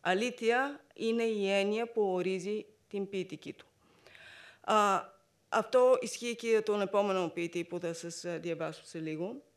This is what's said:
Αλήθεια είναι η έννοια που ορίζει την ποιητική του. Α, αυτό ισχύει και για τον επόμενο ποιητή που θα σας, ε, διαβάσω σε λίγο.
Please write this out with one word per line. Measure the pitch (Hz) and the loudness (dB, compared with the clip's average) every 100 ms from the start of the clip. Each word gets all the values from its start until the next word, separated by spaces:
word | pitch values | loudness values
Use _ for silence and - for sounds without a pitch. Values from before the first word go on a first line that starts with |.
Αλήθεια | - 190 240 240 226 240 277 285 _ | 2 2 0 0 2 2 0 -6 _
είναι | - 226 226 | -4 0 0
η | 226 214 196 | 0 0 2
έννοια | 196 202 214 233 | 2 2 0 -2
που | 233 202 | 0 0
ορίζει | 185 180 190 185 214 - _ _ | 0 0 -2 -4 -6 -8 _ _
την | 202 196 | -6 -4
ποιητική | 196 185 151 - | -6 -6 -10 -14
του. | - - _ _ _ - - - - - - | -16 -20 _ _ _ -20 -20 -20 -20 -20 -12
Α, | - 214 208 190 - _ _ _ _ | 2 4 4 2 -2 _ _ _ _
αυτό | - 220 254 254 254 | -2 4 6 6 6
ισχύει | 226 - 240 | 2 -6 -6
και | 233 233 | -4 2
για | 220 | 2
τον | 214 208 | 2 0
επόμενο | 196 202 202 190 170 | 2 2 2 0 -2
ποιητή | 170 170 175 | -4 -6 -6
που | 170 175 | -6 -6
θα | 175 | -6
σας, | 165 170 - | -6 -10 -10
ε, | 175 160 | -8 -6
διαβάσω | 170 160 160 156 | -6 -6 -6 -8
σε | - 165 | -14 -10
λίγο. | 156 156 180 262 _ | -8 -6 -6 -8 _